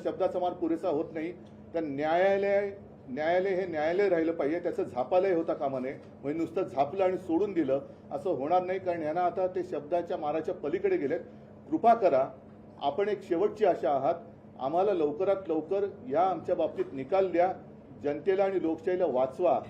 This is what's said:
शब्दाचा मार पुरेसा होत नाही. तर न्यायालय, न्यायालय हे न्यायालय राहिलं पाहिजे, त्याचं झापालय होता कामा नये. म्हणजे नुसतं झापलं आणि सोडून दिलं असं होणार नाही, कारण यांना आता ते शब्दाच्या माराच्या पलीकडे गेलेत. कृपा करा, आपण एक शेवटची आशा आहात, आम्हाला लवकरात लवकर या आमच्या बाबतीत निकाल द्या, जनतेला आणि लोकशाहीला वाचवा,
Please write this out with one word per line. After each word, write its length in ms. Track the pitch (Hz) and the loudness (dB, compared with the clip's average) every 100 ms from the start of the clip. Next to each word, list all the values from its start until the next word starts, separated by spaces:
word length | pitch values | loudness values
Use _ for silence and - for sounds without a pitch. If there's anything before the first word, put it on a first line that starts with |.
शब्दाचा 360 | 165 156 180 180 | -4 -2 -2 0
मार 140 | 180 | -2
पुरेसा 360 | 170 160 165 185 | -2 -2 0 0
होत 160 | 147 156 | -2 -2
नाही. 200 | 160 165 - - - - | -6 -8 -10 -16 -20 -8
तर 60 | 170 | -6
न्यायालय, 920 | 151 139 156 170 196 196 202 202 202 196 - - - | -4 -2 2 4 4 4 2 2 0 -6 -16 -18 -10
न्यायालय 400 | 127 160 180 196 | -4 2 2 2
हे 160 | 180 185 | 0 -2
न्यायालय 440 | 156 156 185 202 | 0 0 2 2
राहिलं 220 | 165 160 | 2 2
पाहिजे, 280 | 165 143 170 | 0 0 -2
त्याचं 240 | 170 160 | -2 -2
झापालय 500 | 170 - - 185 190 | -4 -4 0 2 4
होता 200 | 170 165 | 2 0
कामा 260 | 156 143 131 | -2 -2 -4
नये. 160 | 127 - - - | -6 -8 -16 -10
म्हणजे 160 | 139 160 | -6 -4
नुसतं 240 | 156 196 | -2 -2
झापलं 400 | 180 131 139 190 | -2 0 0 2
आणि 140 | 185 185 | 0 0
सोडून 360 | 165 165 202 | 0 0 0
दिलं 260 | 170 135 139 - - - | 0 0 0 -2 -16 -10
असं 180 | 139 190 | -6 -2
होणार 340 | 139 147 180 | -2 2 2
नाही, 160 | 180 190 | 2 -2
कारण 240 | 185 170 | -2 -2
यांना 180 | 151 170 | -2 0
आता 260 | 175 180 185 | 0 0 -2
ते 160 | 185 | -2
शब्दाच्या 540 | 175 147 143 175 170 170 | -4 -6 -2 -2 -2 -4
माराच्या 360 | 151 156 170 | -2 -2 -2
पलीकडे 440 | - 147 185 196 175 | -4 -2 0 0 0
गेलेत. 220 | 139 165 - - - - - | 0 -2 -6 -18 -20 -20 -4
कृपा 240 | 156 233 | 2 6
करा, 360 | 226 180 131 - - - - - - | 6 6 4 2 -6 -20 -20 -20 -6
आपण 280 | 156 190 208 | -2 0 0
एक 140 | 202 | -2
शेवटची 420 | - 165 208 208 208 | -2 0 0 2 2
आशा 260 | - 170 | 4 2
आहात, 240 | 139 143 175 - - - - | 2 2 -2 -6 -20 -18 -6
आम्हाला 340 | 131 170 208 | -2 2 2
लवकरात 420 | 180 147 139 190 190 165 | 2 0 0 0 0 0
लवकर 380 | 156 - 196 196 - 123 | -2 0 -2 -2 -6 -2
या 120 | 147 | 2
आमच्या 340 | 190 165 185 175 | 2 0 -2 0
बाबतीत 300 | 156 - - | 0 -2 -6
निकाल 380 | 135 131 190 185 | -6 -2 0 2
द्या, 220 | 170 185 180 - - - - | 4 2 0 -12 -20 -20 -6
जनतेला 400 | 143 151 196 190 | -4 -2 0 2
आणि 180 | 196 185 | 2 0
लोकशाहीला 440 | 160 156 185 180 170 | -2 -2 -2 0 2
वाचवा, 560 | 127 131 - 175 117 | 2 0 2 2 2